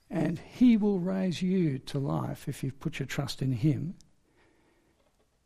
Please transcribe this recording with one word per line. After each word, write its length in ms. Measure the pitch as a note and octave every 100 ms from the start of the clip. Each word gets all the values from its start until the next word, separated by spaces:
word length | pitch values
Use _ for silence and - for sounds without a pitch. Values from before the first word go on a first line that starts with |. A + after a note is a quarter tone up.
| -
and 280 | F3 D#3+ E3
he 380 | - - B3 A3+
will 220 | G#3 G3
raise 420 | F3+ F#3+ F#3+ D#3+
you 380 | F#3 F#3+ D#3+ C3+
to 200 | - C#3
life 500 | C#3 D#3 B2 - -
if 140 | -
you've 180 | C3+ -
put 180 | D#3+ -
your 80 | C3
trust 340 | - B2+ -
in 120 | C3
him, 420 | A#2 D3+ A#2 D#3 - - _ _ _ _ _ _ _ _ _ _ _ _ _